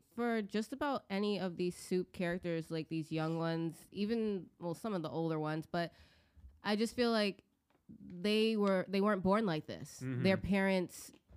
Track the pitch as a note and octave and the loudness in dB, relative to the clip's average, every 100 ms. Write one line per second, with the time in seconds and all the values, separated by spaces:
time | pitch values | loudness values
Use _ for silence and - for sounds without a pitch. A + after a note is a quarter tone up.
0 | _ A3+ A#3+ A3+ G3+ G#3 A3 C4+ D4 B3 | _ -4 -2 0 -2 -2 -4 -4 -2 -2
1 | - G3 G#3 G3 F#3 E3+ F3+ - - F#3 | -2 -2 0 0 -2 -2 -4 -4 -2 -2
2 | F3+ - E3+ F3+ F3 E3 D#3+ D#3+ D3+ D#3+ | -2 -4 -4 -2 -2 -4 -4 -6 -4 -6
3 | D3+ D#3+ D#3+ E3 E3 E3 E3 D#3 - - | -2 -2 0 0 0 0 -2 -6 -12 -4
4 | G#3 A#3 A3 G3 D#3+ - E3+ E3 A3+ F#3+ | -2 0 0 -2 -6 -8 -8 -6 -4 -2
5 | D#3 D#3+ E3 D#3 D3+ D#3 - F3 E3 - | -2 -2 0 0 -2 -4 -2 -2 -2 -6
6 | - _ _ - - - G3 G#3 A3+ - | -20 _ _ -20 -20 -8 -2 0 0 2
7 | A#3 A3 G#3 F#3 - _ _ _ - - | 2 4 2 -2 -12 _ _ _ -20 -20
8 | - F3 G3+ G#3+ A3 A3 G3+ F#3+ F3+ G3 | -14 -4 2 4 4 4 4 4 2 2
9 | G#3 G3 F3+ G#3 G#3+ D#3 - E2+ D3 - | 2 4 4 4 2 0 -4 -10 -12 -8
10 | C3 B2+ F#3+ F#3+ F3 G3 F#3+ F#3+ F3 - | -4 2 4 4 2 2 4 2 0 -6
11 | - - _ | -18 -20 _